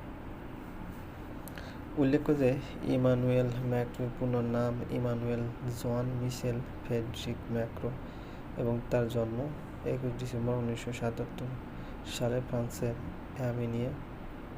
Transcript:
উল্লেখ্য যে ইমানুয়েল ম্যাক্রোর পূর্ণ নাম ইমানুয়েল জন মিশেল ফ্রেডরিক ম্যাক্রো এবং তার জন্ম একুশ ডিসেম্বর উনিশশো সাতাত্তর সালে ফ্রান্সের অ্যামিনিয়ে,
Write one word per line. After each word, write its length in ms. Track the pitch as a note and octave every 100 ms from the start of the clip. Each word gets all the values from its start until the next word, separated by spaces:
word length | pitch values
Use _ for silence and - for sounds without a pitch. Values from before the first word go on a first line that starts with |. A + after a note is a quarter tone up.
| - - - - - - - - - - - - - - - - - - - -
উল্লেখ্য 280 | C3+ D3 D3 D3
যে 120 | B2+ C3+ - - - C3
ইমানুয়েল 520 | B2+ B2 B2 B2+ B2 A#2+ B2+
ম্যাক্রোর 380 | B2 A#2+ - B2 -
পূর্ণ 160 | B2+ B2 A#2 A#2+
নাম 180 | A#2+ A#2+ -
ইমানুয়েল 540 | C3 A#2+ A#2 A#2+ A#2 A#2+ - B2 A#2+
জন 220 | B2 A#2+ B2+ B2
মিশেল 380 | B2+ - B2+ A#2+ C3+ -
ফ্রেডরিক 540 | - A#2 A2+ - A#2+ A2 -
ম্যাক্রো 360 | A#2 A2+ - B2 B2+ - - - - - -
এবং 180 | A#2+ A#2+ -
তার 160 | B2 A#2
জন্ম 300 | A#2 A2+ A#2 D3 D3+ - - C3+
একুশ 180 | B2+ B2+ A#2+
ডিসেম্বর 340 | B2 A#2+ A#2+ B2
উনিশশো 280 | A#2 A2+ A#2+
সাতাত্তর 580 | A#2 A#2 A2+ A#2+ - B2+ B2+ - - - - - -
সালে 220 | A#2+ B2+ B2+
ফ্রান্সের 460 | B2 A#2+ - A#2+ B2 - - - -
অ্যামিনিয়ে, 540 | B2 A#2+ A#2 A#2 B2+ D3+ - - - - -